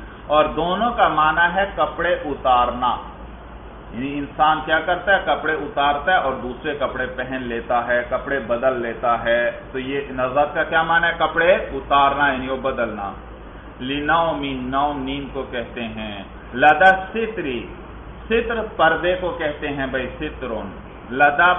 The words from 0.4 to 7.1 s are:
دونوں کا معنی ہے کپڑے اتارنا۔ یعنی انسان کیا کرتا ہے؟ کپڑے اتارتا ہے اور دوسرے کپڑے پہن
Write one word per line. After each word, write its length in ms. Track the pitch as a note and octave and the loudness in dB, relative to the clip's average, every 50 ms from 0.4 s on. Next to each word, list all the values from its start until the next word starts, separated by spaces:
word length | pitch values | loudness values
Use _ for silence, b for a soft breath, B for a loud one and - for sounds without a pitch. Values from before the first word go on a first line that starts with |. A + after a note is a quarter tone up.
| D3 | 4
دونوں 460 | C3 A#2+ D3 E3 F3 F#3 G3+ A3+ A#3+ | 4 2 -2 0 0 0 0 0 0
کا 180 | A3+ A3 F#3+ D#3 | 2 2 2 4
معنی 460 | D#3 D#3 D#3 D#3 D#3+ E3+ E3+ F3 F#3 | 4 4 4 4 4 4 4 4 4
ہے 120 | F#3+ G3+ G3 - | 0 0 0 0
کپڑے 380 | E3 D3+ D3 D#3 E3 E3+ F3 F3+ F3 D#3 | 0 0 0 0 -2 0 0 0 0 -2
اتارنا۔ 720 | D3 C3+ B2 - C3 B2 A#2+ A#2+ A#2+ A#2 B2 B2+ A#2+ A2 - - - - - - - - - - - - - - - - - - - G2 | -6 -6 -2 2 4 6 6 4 2 0 0 0 0 0 -2 -6 -12 -14 -16 -16 -16 -16 -16 -16 -16 -16 -16 -16 -16 -16 -16 -16 -12 -10
یعنی 240 | A2+ C3 C#3+ C#3+ D3 | -8 -6 -6 -4 -6
انسان 420 | C#3+ - - D#3+ D3+ D#3 D#3 D3+ - | -6 -6 0 2 4 4 4 2 2
کیا 160 | E3 D#3+ D#3+ | 0 0 2
کرتا 360 | D#3+ F3+ F3+ F3 - G3+ G3 | 2 0 -2 0 2 2 2
ہے؟ 40 | F3+ D3 | 2 4
کپڑے 260 | D#3+ D3 - D3 D#3 | 0 -2 0 0 -2
اتارتا 600 | D#3 C#3+ D3 C#3+ - D3 C#3 D3 C#3+ C#3+ - F#3 | -2 -2 -4 -4 -2 0 2 2 2 2 2 2
ہے 40 | F#3 | 2
اور 160 | E3+ C3+ C3+ B2 A2+ | 2 2 0 -4 -4
دوسرے 340 | A#2+ B2 A#2+ - - A#2 D3 - | -6 -8 -8 -6 -6 -6 -4 -2
کپڑے 280 | C3 A#2+ - B2+ B2+ | -2 -4 -2 -4 -6
پہن 360 | B2 | -6